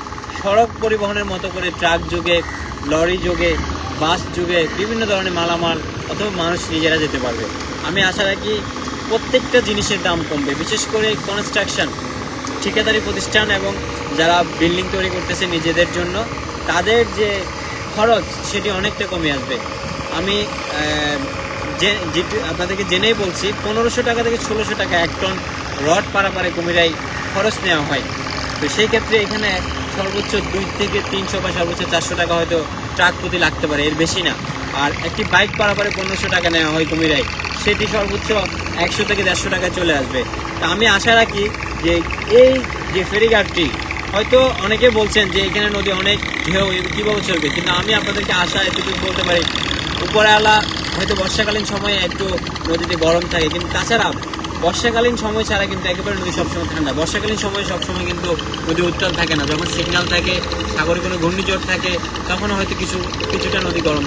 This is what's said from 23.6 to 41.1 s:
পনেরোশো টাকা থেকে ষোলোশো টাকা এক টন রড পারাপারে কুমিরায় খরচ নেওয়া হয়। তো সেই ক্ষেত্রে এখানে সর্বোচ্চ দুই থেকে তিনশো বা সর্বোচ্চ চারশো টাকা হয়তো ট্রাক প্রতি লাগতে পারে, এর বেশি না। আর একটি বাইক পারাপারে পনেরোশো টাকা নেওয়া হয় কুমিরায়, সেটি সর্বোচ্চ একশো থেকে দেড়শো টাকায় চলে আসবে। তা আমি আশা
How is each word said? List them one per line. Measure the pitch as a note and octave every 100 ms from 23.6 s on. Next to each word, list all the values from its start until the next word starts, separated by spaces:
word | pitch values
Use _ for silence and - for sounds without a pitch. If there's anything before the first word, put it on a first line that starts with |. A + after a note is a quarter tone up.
পনেরোশো | G3+ A3 A#3 A#3+
টাকা | A#3+ A#3
থেকে | A#3 A#3 -
ষোলোশো | A3 G#3 G3+
টাকা | F#3+ F3
এক | E3+ -
টন | F#3+ F#3 - - - - C#3+
রড | F3+ G#3
পারাপারে | G3 G3 F#3 F3+ E3+
কুমিরায় | E3+ F3 E3 D#3 - - -
খরচ | G3 G#3+ -
নেওয়া | G3 D#3+
হয়। | D3 C#3 A2+ - - - - -
তো | D3
সেই | - G#3+
ক্ষেত্রে | A3+ G#3+ A3
এখানে | G3 G#3+ G#3+ F#3 F#3 - F#3+ -
সর্বোচ্চ | G3 G3 G3+
দুই | G#3 F3+ F#3+ F#3+ -
থেকে | G3+ G3+ -
তিনশো | F#3+ F#3+ G3
বা | F#3 -
সর্বোচ্চ | E3+ F3 E3+
চারশো | E3 -
টাকা | F3 E3+
হয়তো | E3+ E3 E3 D3 - -
ট্রাক | - F3+ F3+
প্রতি | F3+ F3
লাগতে | D#3 - D#3
পারে, | D3 D3
এর |
বেশি | D3+ E3 F#3
না। | E3 A#2+ - - -
আর | C#3 C#3+ -
একটি | E3 F#3
বাইক | G#3+ F3+ G3+ -
পারাপারে | G#3 G3 G3+ F#3+
পনেরোশো | F#3+ F#3+ G3
টাকা | F3+ E3+
নেওয়া | E3 D#3
হয় | D#3
কুমিরায়, | D#3 D#3+ D#3+ D3 A#2+ - - -
সেটি | - G#3 G#3
সর্বোচ্চ | A3 G3+ G3 - G#3+ F#3 - - -
একশো | E3+ -
থেকে | G3+ G3+
দেড়শো | F#3+ F3+ G3
টাকায় | F#3 F3+ F3
চলে | F3 D3
আসবে। | B2+ C3 A#2 - - -
তা | E3+
আমি | F#3 A3
আশা | G3 A#3